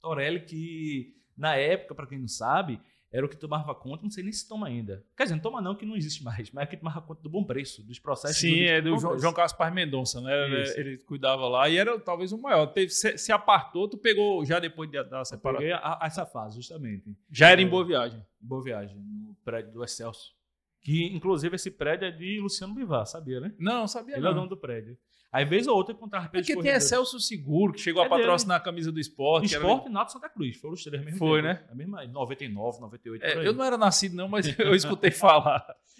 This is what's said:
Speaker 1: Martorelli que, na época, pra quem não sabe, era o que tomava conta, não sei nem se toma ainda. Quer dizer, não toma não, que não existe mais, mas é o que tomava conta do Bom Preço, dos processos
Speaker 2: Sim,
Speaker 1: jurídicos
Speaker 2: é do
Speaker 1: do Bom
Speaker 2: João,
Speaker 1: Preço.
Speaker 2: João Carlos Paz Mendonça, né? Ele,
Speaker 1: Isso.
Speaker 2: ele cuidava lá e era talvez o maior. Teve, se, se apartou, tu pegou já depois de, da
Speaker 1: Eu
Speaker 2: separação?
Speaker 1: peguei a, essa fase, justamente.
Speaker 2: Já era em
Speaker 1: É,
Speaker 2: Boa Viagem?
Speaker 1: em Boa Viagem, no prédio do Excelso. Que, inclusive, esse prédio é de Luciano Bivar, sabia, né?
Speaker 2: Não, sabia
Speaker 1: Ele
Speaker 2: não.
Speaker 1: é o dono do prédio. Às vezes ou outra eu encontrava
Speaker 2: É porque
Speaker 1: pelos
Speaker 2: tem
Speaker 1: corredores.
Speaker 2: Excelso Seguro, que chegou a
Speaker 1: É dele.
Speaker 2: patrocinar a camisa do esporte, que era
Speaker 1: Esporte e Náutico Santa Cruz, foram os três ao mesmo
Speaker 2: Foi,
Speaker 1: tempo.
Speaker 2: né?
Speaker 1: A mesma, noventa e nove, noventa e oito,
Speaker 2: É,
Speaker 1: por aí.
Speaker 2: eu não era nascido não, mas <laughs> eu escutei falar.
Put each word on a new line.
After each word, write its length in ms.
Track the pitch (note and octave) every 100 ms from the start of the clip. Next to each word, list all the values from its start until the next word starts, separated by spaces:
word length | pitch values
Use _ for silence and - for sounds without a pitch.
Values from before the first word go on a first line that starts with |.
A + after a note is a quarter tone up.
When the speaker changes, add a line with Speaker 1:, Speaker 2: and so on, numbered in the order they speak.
Speaker 1:
Martorelli 400 | E3 D3 C#3+ E3+
que, 720 | D#3+ D#3+ E3 E3 D#3 C#3 B2 _ _ -
na 180 | D#3 C#3
época, 400 | D3 F#3 - C#3+
pra 120 | C3+
quem 120 | C3+
não 80 | A#2+
sabe, 520 | - A#2 D3 F3+ A2 - _ _
era 140 | B2 C#3+
o 40 |
que 80 | -
tomava 360 | D3+ D3+ D3+ C#3
conta, 280 | C3 D#3
não 60 | G#3
sei 140 | G#3
nem 100 | F#3+
se 140 | G#3+ -
toma 200 | G#3+ F#3
ainda. 380 | A#2+ G#2 G2 - -
Quer 80 |
dizer, 120 | - D#3
não 60 |
toma 200 | A3 -
não, 140 | F#3 G3+
que 100 | G#3+
não 100 | G#3+
existe 280 | D#3 D3
mais, 260 | B2+ A2 G#2+
mas 120 | C#3
é 20 | C#3+
o 40 |
que 80 | E3+
tomava 220 | D#3+ D#3+
conta 200 | D#3+ D#3
do 80 | D#3
Bom 140 | F3+ F#3+
Preço, 380 | C3 C#3 - G#2+
dos 140 | A#2+
processos 380 | - C3+ C#3+ D3
Speaker 2:
Sim, 120 | E3
Speaker 1:
jurídicos 220 | E3 F3 D#3+
Speaker 2:
é 40 |
do 80 | D#3+
Speaker 1:
do 60 | D#3+
Bom 40 |
Speaker 2:
João, 120 | -
Speaker 1:
Preço. 100 | C3
Speaker 2:
João 120 | D#3+
Carlos 200 | E3+ E3+
Paz 200 | - E3
Mendonça, 460 | F3+ D#3+ C3+ B2+ B2
né? 260 | C3 C#3+ C#3
Ele, 160 | C3+
Speaker 1:
Isso. 160 | C#3 -
Speaker 2:
ele 180 | C#3 C3
cuidava 500 | - C#3 C3 C3+ B2+
lá 220 | B2+ D3
e 80 | E3+
era 200 | G#3+ A3+
talvez 320 | - F3 F#3
o 40 | A3
maior. 240 | C4+ F3 D3+
Teve, 220 | - F#3
se, 280 | - G#3+ -
se 140 | -
apartou, 560 | G#3+ - F#3+ - E3+ G3+
tu 100 | G#3+
pegou 460 | A3+ G#3 G#3 F#3
já 160 | D3 E3+
depois 300 | E3 D#3+ D#3
de, 120 | C#3+
da 160 | C3 C3
Speaker 1:
Eu 60 | B2+
Speaker 2:
separação? 340 | A2+ C#3 C3
Speaker 1:
peguei 120 | D3+
a, 260 | F3 D3+ E3
essa 240 | D#3+ D#3+ E3
fase, 320 | B2 G#2+ A2+
justamente. 580 | A#2+ D#3+ B2+ G2+ G#2 G#2 _
Speaker 2:
Já 180 | B2 D#3+
era 100 | F3+
em 60 | F#3
Speaker 1:
É, 20 |
Speaker 2:
Boa 160 | F3+ F3
Viagem? 340 | C#3+ A#2+ A2+
Speaker 1:
em 260 | G2 _ A2+
Boa 140 | C3
Viagem, 340 | C3 A2 G2+ G2+
no 360 | G#2 G#2 G#3+ - -
prédio 260 | A2+ A2
do 120 | A2+
Excelso. 500 | A#2+ - A2+ A2 - _ _ _ _ _
Que, 240 | - D#3+ E3+
inclusive, 500 | F3+ F#3 E3+ E3 F3+
esse 160 | F#3
prédio 340 | - D3 F3 F#3
é 40 |
de 300 | E3 F#3 G#3+
Luciano 320 | G3 - F#3+
Bivar, 320 | A3 A#3 C3 G#2
sabia, 340 | E3 D3 B2+
né? 140 | E3+ -
Speaker 2:
Não, 300 | F#3 A#3+ G#3
sabia 280 | A#3+ A#3+ C#4
Speaker 1:
Ele 60 |
Speaker 2:
não. 60 | E3
Speaker 1:
é 20 |
o 40 | F3+
dono 140 | F#3
do 80 | F#3+
prédio. 400 | C3+ A#2 A2 B2 _ _ _
Às 160 | C3 C#3+
vezes 160 | F#3 B3+
ou 80 | G#3
outra 160 | F#3+
eu 40 | A3
encontrava 280 | G#3+ G3 E3
Speaker 2:
É 20 |
porque 120 | F#3
Speaker 1:
pelos 80 | F3
Speaker 2:
tem 80 | A#3+
Speaker 1:
corredores. 260 | C#4 C4 -
Speaker 2:
Excelso 340 | - C4 B3+
Seguro, 500 | - G#3 C#3 D#3 G3+
que 60 | D#3
chegou 240 | E3+ E3
a 20 | B3+
Speaker 1:
É 40 |
dele. 120 | F3
Speaker 2:
patrocinar 360 | A3+ F3 G3 F3
a 20 |
camisa 320 | F3 E3+ D#3+
do 80 | D#3
esporte, 480 | C#3+ - C#3 D#3+ G3+
que 80 | D3
era 80 |
Speaker 1:
Esporte 240 | F3 C4 C#4
e 40 |
Náutico 280 | G3+ A3+ B3+
Santa 100 | D4+
Cruz, 280 | A3 C3+ A2
foram 160 | D3+
os 100 | F3
três 160 | D#3 C#3+
ao 60 | D3+
mesmo 120 | F#3
Speaker 2:
Foi, 240 | D#3+ D#3
Speaker 1:
tempo. 120 | D#3
Speaker 2:
né? 120 | F3+ -
Speaker 1:
A 20 |
mesma, 320 | A#2+ E3 G3 B2+
noventa 380 | C3+ B2 C#3
e 60 | C3+
nove, 300 | G2+ A#2 A#2
noventa 260 | A2+ A#2 A#2
e 40 |
oito, 120 | A2+
Speaker 2:
É, 80 | D#3+
Speaker 1:
por 80 | D#3
aí. 60 | E3+
Speaker 2:
eu 60 |
não 100 | B3
era 140 | C4 A#3+
nascido 360 | G#3 - F#3+ F3
não, 120 | F#3+
mas 180 | G#3 D3+
<laughs> 140 | C#3
eu 160 | G3+ F#3+
escutei 340 | D3 - F3+
falar. 560 | - G3 D3+ D3 C3+ - - _